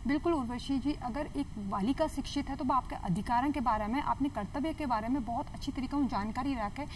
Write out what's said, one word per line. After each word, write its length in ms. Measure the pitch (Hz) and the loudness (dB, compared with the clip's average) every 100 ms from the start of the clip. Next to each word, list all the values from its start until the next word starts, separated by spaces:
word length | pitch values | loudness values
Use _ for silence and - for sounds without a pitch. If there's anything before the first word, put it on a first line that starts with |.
| 226 | 0
बिल्कुल 260 | 285 339 | 2 4
उर्वशी 460 | 320 233 240 - 269 | 2 0 -2 0 0
जी, 140 | 269 | 2
अगर 360 | 302 247 220 302 285 | 0 -2 -2 -2 -2
एक 100 | 277 - | -4 -4
बालिका 480 | 196 202 202 277 311 | -2 0 2 2 2
शिक्षित 420 | 285 - 285 269 | 0 -2 -2 -2
है 80 | 269 | -2
तो 80 | |
वो 100 | 254 | 2
आपके 200 | 254 - | 2 0
अधिकारों 560 | - - 175 202 240 285 | -2 0 0 2 2 4
के 100 | 294 | 2
बारे 260 | 240 220 214 | 2 2 2
में, 140 | 262 | 0
अपने 260 | - 233 277 | 0 0 0
कर्तव्य 440 | 220 196 285 311 | 0 -4 -2 -2
के 140 | 311 294 | 0 0
बारे 220 | 226 226 | 0 2
में 160 | 277 | 0
बहुत 220 | 220 233 302 | 0 -4 -4
अच्छी 180 | - - | -6 -6
तरीके 300 | 269 247 285 | -4 -2 0
से 60 | 254 | 2
जानकारी 460 | 214 208 247 269 | 0 0 0 0
रखे, 320 | 254 202 - 302 | 0 -2 -4 -6